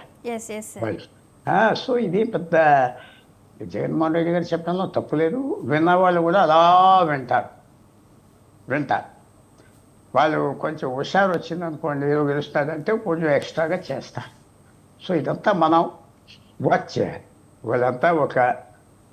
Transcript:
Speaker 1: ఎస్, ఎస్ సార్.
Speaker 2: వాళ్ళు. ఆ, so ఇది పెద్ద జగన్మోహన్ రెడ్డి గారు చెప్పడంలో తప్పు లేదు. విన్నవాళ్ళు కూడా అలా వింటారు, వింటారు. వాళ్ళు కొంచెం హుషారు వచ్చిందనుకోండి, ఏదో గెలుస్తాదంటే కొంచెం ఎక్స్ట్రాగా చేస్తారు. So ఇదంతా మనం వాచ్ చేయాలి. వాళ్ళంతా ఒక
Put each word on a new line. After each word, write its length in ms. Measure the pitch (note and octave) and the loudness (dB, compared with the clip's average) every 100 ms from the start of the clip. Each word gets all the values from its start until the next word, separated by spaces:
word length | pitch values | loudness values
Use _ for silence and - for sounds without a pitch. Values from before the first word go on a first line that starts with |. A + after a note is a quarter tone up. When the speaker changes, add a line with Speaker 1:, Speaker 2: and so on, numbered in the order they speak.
| - - A#3+ | -14 -14 -10
Speaker 1:
ఎస్, 260 | A3+ A3 | -10 -10
ఎస్ 220 | G#3+ G#3+ | -14 -14
సార్. 100 | G3+ | -8
Speaker 2:
వాళ్ళు. 180 | - F3 - _ _ _ - | -8 -8 -12 _ _ _ -2
ఆ, 240 | F3 A3 | 2 2
so 240 | E3 - B3 | 0 -2 -2
ఇది 260 | G#3 F3+ | 0 0
పెద్ద 280 | A3+ D#3+ E3+ D#3+ D#3 C#3 B2 - - - _ _ _ - | -2 -4 0 2 6 4 2 -4 -18 -20 _ _ _ -16
జగన్మోహన్ 520 | F#2+ G2 C#3 D3+ D#3+ E3 | -10 -6 -4 0 0 0
రెడ్డి 160 | E3 | 0
గారు 120 | F3 | -2
చెప్పడంలో 420 | E3+ E3 E3 F#3 F3+ | -2 -4 -4 -4 -2
తప్పు 300 | A#2 A2+ D3+ | -4 -2 0
లేదు. 460 | D#3+ B3+ C#4 G#4 | 0 -2 -4 -6
విన్నవాళ్ళు 580 | A2+ D3 E3 F3+ F#3 F3 | -2 0 4 4 4 2
కూడా 200 | E3 E3+ | 2 2
అలా 580 | E3 D#3 E3+ F3+ F#3+ F#3+ E3+ | 4 6 6 6 6 6 4
వింటారు, 380 | C#3+ - B2 - - _ _ _ _ _ - _ _ _ _ - | -2 -2 -2 -2 -14 _ _ _ _ _ -20 _ _ _ _ -6
వింటారు. 360 | C#3 C#3+ G#2 - - _ _ _ _ - _ _ _ _ B2 | -4 -2 -4 -4 -20 _ _ _ _ -20 _ _ _ _ 2
వాళ్ళు 420 | D#3 D3+ D3 C3 | 2 2 -2 -4
కొంచెం 340 | D#3 D#3 C#3 B2+ | -6 -6 -6 -6
హుషారు 360 | C3+ F#3+ G3 | -2 2 2
వచ్చిందనుకోండి, 720 | E3+ - E3+ E3 D3+ D#3 C#3+ C#3+ | 0 -4 -8 -8 -6 -6 -2 0
ఏదో 180 | D3 | 0
గెలుస్తాదంటే 760 | D3 C#3+ D3 D#3+ C#3+ D#3+ D3+ A3 | 0 -2 -2 -2 -2 -4 -2 -2
కొంచెం 340 | G3+ E3 D#3+ | -2 -2 2
ఎక్స్ట్రాగా 480 | C#3 - - D#3+ F3+ - | 0 0 -4 -2 -4 -6
చేస్తారు. 400 | C3+ - - - - _ _ _ _ _ _ - | -10 -10 -14 -14 -20 _ _ _ _ _ _ -4
So 120 | E3+ | -2
ఇదంతా 340 | C#3 D3+ G#3+ | -2 -2 0
మనం 380 | F#3+ D#3 E3 F3+ - - _ _ - _ _ | 2 4 2 0 -6 -20 _ _ -20 _ _
వాచ్ 380 | C3+ F3 - - | 0 0 -2 -4
చేయాలి. 240 | G2 - - _ _ _ A2+ | -4 -6 -18 _ _ _ -4
వాళ్ళంతా 480 | B2 B2 - E3+ | 0 0 0 0
ఒక 420 | E3 C3+ C3 B2 - - - _ _ _ | 2 0 2 0 0 -10 -20 _ _ _